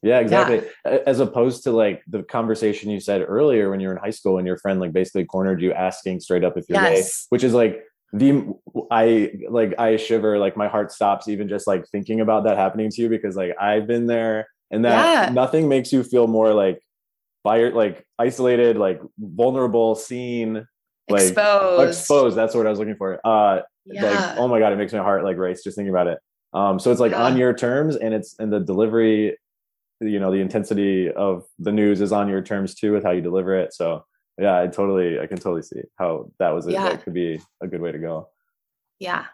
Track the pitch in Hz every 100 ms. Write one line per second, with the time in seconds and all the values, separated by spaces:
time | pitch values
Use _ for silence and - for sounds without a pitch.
0 | 190 123 117 196 208 117 - - 139 135
1 | 139 127 131 123 120 127 - 113 107 98
2 | - 98 92 123 113 110 107 104 101 101
3 | 98 101 - 104 147 120 101 98 95 92
4 | 101 110 101 95 90 90 98 95 90 82
5 | 92 98 85 95 95 92 90 90 92 -
6 | - 90 - 90 90 87 - 90 95 95
7 | 92 - - 120 127 120 113 - - _
8 | _ 104 135 139 - 98 - 120 - 113
9 | 113 113 101 101 - 117 107 95 113 110
10 | - 113 107 104 98 107 104 107 104 -
11 | 104 98 - 104 104 101 - 95 - 101
12 | 98 110 110 110 107 101 95 110 110 104
13 | 117 113 104 95 90 87 101 107 107 120
14 | 120 117 113 110 110 _ _ 107 117 117
15 | 320 320 202 123 131 156 156 135 120 135
16 | 123 127 117 110 110 107 98 90 _ _
17 | _ _ _ _ 104 113 117 120 107 90
18 | _ - 123 127 127 120 120 107 98 87
19 | - - 104 87 120 131 127 113 113 110
20 | - 123 123 120 113 110 110 _ _ _
21 | _ 202 190 185 208 202 190 175 170 170
22 | - 143 127 101 110 120 110 104 107 104
23 | 95 90 113 107 104 95 - _ - 190
24 | 208 202 185 - 123 117 110 101 104 110
25 | 98 98 95 90 92 90 - 95 101 92
26 | 87 82 _ _ _ - 98 92 123 120
27 | 120 113 120 131 127 120 120 127 156 139
28 | 110 110 - - 110 104 90 95 110 113
29 | 113 110 107 - _ _ _ _ _ _
30 | 110 101 95 95 95 107 101 101 101 95
31 | 90 - 98 90 - _ 95 104 104 101
32 | 101 107 101 98 92 101 95 - 107 104
33 | 101 90 85 92 92 95 87 - 85 80
34 | _ _ _ - 87 90 90 85 98 95
35 | 90 82 80 92 92 85 73 - - _
36 | 87 82 - _ 90 80 85 90 190 -
37 | - 87 85 80 - _ 90 90 85 76
38 | 82 80 - _ _ _ _ _ _ _
39 | 180 175 -